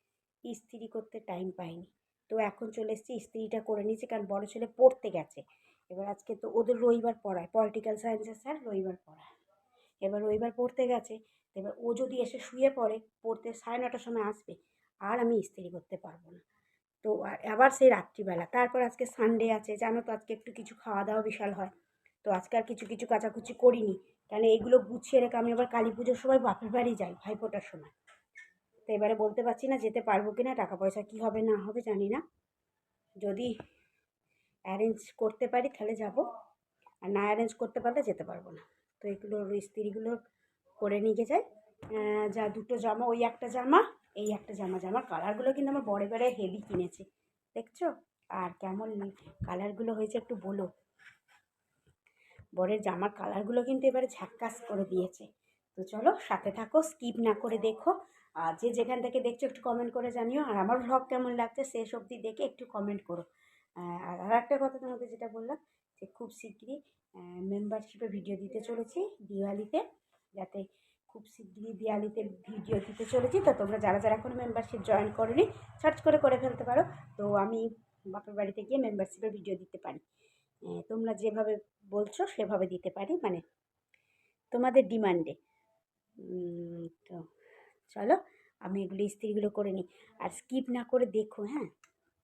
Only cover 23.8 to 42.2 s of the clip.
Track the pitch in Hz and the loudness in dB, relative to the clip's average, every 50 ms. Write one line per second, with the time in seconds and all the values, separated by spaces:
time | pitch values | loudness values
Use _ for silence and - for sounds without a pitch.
23.8 | 214 202 185 - - _ _ _ _ - 208 214 226 220 220 220 202 240 247 254 | 4 0 0 -2 -6 _ _ _ _ -6 0 4 6 8 8 6 6 8 8 8
24.8 | - 214 240 - - - 269 254 240 240 240 233 233 233 233 233 247 240 233 233 | 6 6 -8 -10 -2 4 6 6 6 6 2 2 2 2 2 2 2 2 2 0
25.8 | 220 226 - 226 240 240 240 - - 262 262 262 262 220 185 - 233 214 214 240 | 0 0 0 -2 2 0 2 2 4 6 6 6 6 4 0 0 -2 -2 0 2
26.8 | 233 247 226 196 190 175 175 - - 202 214 214 220 214 202 190 - - - 160 | 2 2 0 -2 -4 -6 -8 -10 -8 -8 -6 -4 -4 -4 -4 -6 -8 -8 -14 -18
27.8 | 147 151 _ _ _ _ - _ _ _ - - - - _ _ _ _ _ _ | -18 -20 _ _ _ _ -20 _ _ _ -20 -20 -20 -20 _ _ _ _ _ _
28.8 | _ - 214 202 214 214 226 214 214 208 208 247 226 233 233 - 269 262 269 - | _ -2 0 2 2 2 2 4 2 0 2 0 0 0 0 0 0 0 0 2
29.8 | 220 220 220 233 226 220 202 196 202 214 202 247 240 262 262 254 190 190 196 175 | 0 0 -2 0 2 2 2 2 2 0 -2 -2 -2 0 0 -2 -2 -4 -2 0
30.8 | 196 196 - 208 202 - 220 214 226 220 208 220 220 220 214 202 190 208 214 240 | 0 0 0 -2 -8 -8 -6 -4 -2 -2 0 2 2 2 2 2 0 -4 -6 -6
31.8 | 233 226 208 196 202 202 233 302 - - _ _ _ _ _ _ _ _ _ _ | -2 -2 0 0 0 0 0 -2 -4 -8 _ _ _ _ _ _ _ _ _ _
32.8 | _ _ _ _ _ _ - 190 208 202 190 208 247 240 214 - - - _ _ | _ _ _ _ _ _ -12 -6 -4 -4 -2 -2 -2 -4 -4 -6 -10 -18 _ _
33.8 | _ _ _ _ _ _ _ _ _ _ _ _ _ _ _ _ - 190 190 196 | _ _ _ _ _ _ _ _ _ _ _ _ _ _ _ _ -8 -6 -2 0
34.8 | 220 226 220 220 - - - - 233 214 214 - 254 240 240 247 240 - - - | 2 0 0 -2 -8 -12 -6 -2 -2 -2 -2 -2 -2 0 2 2 0 0 -2 -4
35.8 | 214 214 226 208 220 202 190 254 - 240 - - - _ _ _ _ _ _ _ | -6 -4 -4 -4 -4 -4 0 -2 -2 -2 -2 -14 -18 _ _ _ _ _ _ _
36.8 | _ - _ - 185 185 202 196 202 208 214 214 233 220 - - 247 - - 240 | _ -20 _ -12 -6 -2 0 2 2 2 2 2 0 -2 -2 -4 -6 -4 -4 -2
37.8 | 233 240 240 294 269 214 180 - 160 - 175 170 180 175 165 156 - _ _ _ | -2 0 0 0 0 0 -2 -4 -4 -10 -10 -12 -14 -16 -18 -20 -20 _ _ _
38.8 | _ _ _ _ - 202 196 196 - 202 214 208 202 190 208 202 202 - - 220 | _ _ _ _ -8 -8 -8 -8 -8 -6 -4 -4 -2 -2 -2 -4 -4 -4 -6 -4
39.8 | 208 208 196 226 220 226 233 226 - _ _ _ _ _ _ _ _ _ _ - | -4 -4 -4 -4 -4 -4 -4 -4 -6 _ _ _ _ _ _ _ _ _ _ -2
40.8 | 208 202 202 208 208 220 214 220 226 220 294 403 494 - - - _ _ _ - | -2 0 2 2 2 2 2 2 2 2 2 2 2 0 -8 -20 _ _ _ -18
41.8 | - - 220 214 214 208 214 214 | -12 -6 -4 -2 0 0 0 0